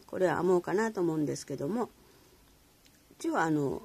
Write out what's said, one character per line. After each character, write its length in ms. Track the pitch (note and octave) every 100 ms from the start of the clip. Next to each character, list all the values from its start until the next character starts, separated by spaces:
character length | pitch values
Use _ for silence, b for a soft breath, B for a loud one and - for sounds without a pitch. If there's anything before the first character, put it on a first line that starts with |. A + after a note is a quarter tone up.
| -
こ 120 | -
れ 80 | F3+
は 100 | -
編 100 | F3+
も 80 | F3+
う 20 |
か 120 | F3
な 200 | F#3 A3+
と 80 | G#3+
思 140 | E3+ D#3+
う 20 |
ん 80 | C#3+
で 100 | C#3
す 100 | -
け 120 | C3
ど 100 | C#3
も、 220 | A#3 - - b b b b b _ _ _ _ _ - -
一 100 | E4
応 120 | C4+
あ 100 | E3
の、 300 | D3+ C#3 -